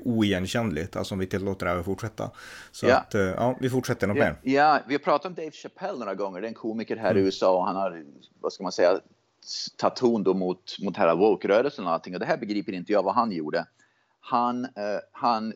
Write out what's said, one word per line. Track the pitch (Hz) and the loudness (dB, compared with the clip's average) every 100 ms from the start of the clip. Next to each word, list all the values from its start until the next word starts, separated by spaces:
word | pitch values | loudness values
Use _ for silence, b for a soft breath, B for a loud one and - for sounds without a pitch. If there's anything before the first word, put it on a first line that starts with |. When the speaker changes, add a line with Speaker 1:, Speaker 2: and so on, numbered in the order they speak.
| 127 | 0
Speaker 1:
oigenkännligt, | 113 104 92 92 120 113 76 90 92 | 2 2 2 0 -2 -2 -2 -4 -6
alltså | 95 98 | -4 -4
om | |
vi | 95 | -2
tillåter | 98 98 95 90 | -2 -2 -2 -2
det | |
här | 90 | -2
att | 87 | -2
fortsätta. | 95 113 - - - B B B | -4 -6 -8 -8 -10 B B B
Så | - - | -2 4
Speaker 2:
Ja. | - | 4
Speaker 1:
att, | - 104 | 2 0
eh, | |
ja, | 95 - 120 127 | 0 2 0 0
vi | 131 | -2
fortsätter | 127 127 117 98 | 0 -2 0 0
nog | 139 | 2
Speaker 2:
Ja, | |
Speaker 1:
mer. | 101 73 | 2 0
Speaker 2:
ja, | 131 139 151 143 117 | 0 4 6 4 0
vi | |
har | 139 | -2
pratat | 180 143 185 | 2 0 0
om | 175 | -10
Dave | 160 | -12
Chappelle | - 180 - 190 139 | -12 -18 -10 -8 -6
några | 104 95 | -6 -4
gånger. | 98 92 | -6 -6
Det | 113 | -8
är | |
en | |
komiker | 110 113 113 110 110 | -6 -6 -6 -4 -2
här | 104 | 2
i | |
Speaker 1:
Mm. | 98 95 | 2 2
Speaker 2:
U | |
S | - | 2
A | 92 | 4
och | 92 95 | 4 2
han | 95 | -2
har, | 95 85 71 67 _ _ | -4 -6 -14 -20 _ _
vad | 82 | -8
ska | - | -4
man | 92 | -4
säga, | - 90 95 - _ _ _ | 4 4 4 -2 _ _ _
s-, | - - - - | -14 -10 -12 -2
tagit | 104 - | -2 2
ton | 123 113 | 2 4
då | 95 | 2
mot, | 95 92 90 - - | 2 0 -4 -8 -8
mot | 98 87 | -6 2
här | 85 82 | 4 6
woke-rörelsen | 107 92 98 104 139 - 90 | 4 4 4 2 2 -2 -2
och | |
allting. | 82 95 | -2 -4
Och | 90 | -6
det | 131 | -2
här | 160 | -2
begriper | 107 104 92 | -2 -4 -4
inte | 92 87 | -6 0
jag | 101 | 0
vad | 95 113 | 2 2
han | 117 | 0
gjorde. | 85 76 85 - _ _ _ _ _ | -2 -4 -4 -4 _ _ _ _ _
Han, | - 120 120 123 123 | -2 0 0 -2 -8
eh, | 101 104 98 - | -8 -6 -6 -8
han | - 120 113 110 | -4 0 0 -2